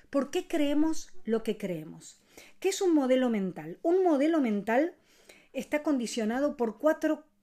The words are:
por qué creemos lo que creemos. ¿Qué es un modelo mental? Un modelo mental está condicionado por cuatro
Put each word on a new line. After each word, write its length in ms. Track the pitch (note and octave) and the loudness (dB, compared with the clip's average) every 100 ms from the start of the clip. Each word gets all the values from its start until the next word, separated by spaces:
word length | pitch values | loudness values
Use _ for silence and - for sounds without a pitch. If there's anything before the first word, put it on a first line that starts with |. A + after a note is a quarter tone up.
| _ | _
por 200 | C#4 C4 | -4 -2
qué 180 | F4+ - | -4 -2
creemos 640 | D4 C#4+ D4 D#4+ D#4+ - - | 0 2 2 2 0 -4 -10
lo 180 | - A3 | -4 -2
que 160 | A3 G3+ | -2 -6
creemos. 640 | F#3+ E3 D#3 E3 - - _ - - - | -6 -8 -10 -18 -20 -20 _ -20 -20 -6
¿Qué 100 | F#4 | -4
es 120 | F#4+ | 0
un 120 | G4 | 2
modelo 360 | D4+ B3+ C4 B3+ | 4 4 4 2
mental? 500 | A3 F#3 - - F3+ | 0 -2 -6 -12 -4
Un 220 | E4 F#4 | 0 4
modelo 380 | F#4 C#4+ D4+ E4 | 4 4 4 2
mental 540 | A#3+ G3+ G3 A#3+ E4+ - _ _ - - _ | 2 0 0 0 0 -4 _ _ -20 -20 _
está 300 | C4+ - D4+ | -10 -4 -2
condicionado 720 | D4+ C4+ A3+ - G#3+ B3 D4 - | 0 -2 -2 -4 -2 0 -2 0
por 200 | A3+ G#3 | -4 0
cuatro 480 | D4+ D#4 D#4 D4+ - _ | 0 0 -2 -2 -8 _